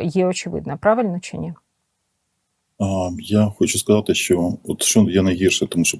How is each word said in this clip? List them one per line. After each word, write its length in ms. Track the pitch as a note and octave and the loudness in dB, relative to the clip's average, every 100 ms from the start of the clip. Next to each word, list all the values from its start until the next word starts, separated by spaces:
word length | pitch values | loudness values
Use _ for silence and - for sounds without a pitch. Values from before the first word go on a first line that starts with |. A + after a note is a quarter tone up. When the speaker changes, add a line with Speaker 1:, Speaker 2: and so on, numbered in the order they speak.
Speaker 1:
є 220 | E3+ F#3 F3+ | -2 0 0
очевидна, 500 | F#3 F3+ D#3 D3+ D3 | -2 -6 -8 -8 -2
правильно 420 | G#3 A3+ G#3+ F3 | 0 2 -2 -6
чи 160 | - - | -8 -10
ні? 160 | D#3+ D#3+ _ _ _ _ _ _ _ _ _ _ _ - | -10 -12 _ _ _ _ _ _ _ _ _ _ _ -6
Speaker 2:
А, 300 | G2 F#2+ F2+ F2+ | -4 -2 -4 -8
я 340 | - G#2 G#2+ - | 0 2 2 2
хочу 200 | - - | -2 0
сказати, 340 | - G#2+ G2 E2+ | 2 2 2 -2
що 380 | - F2 F2 - - | 0 0 0 -4 -8
от 160 | - | -2
що 180 | - A2 | 2 4
є 200 | F#2+ F#2+ | 4 4
найгірше, 460 | F#2+ F2+ F#2+ - - | 2 2 2 2 0
тому 180 | E2+ | 0
що 120 | E2 | -2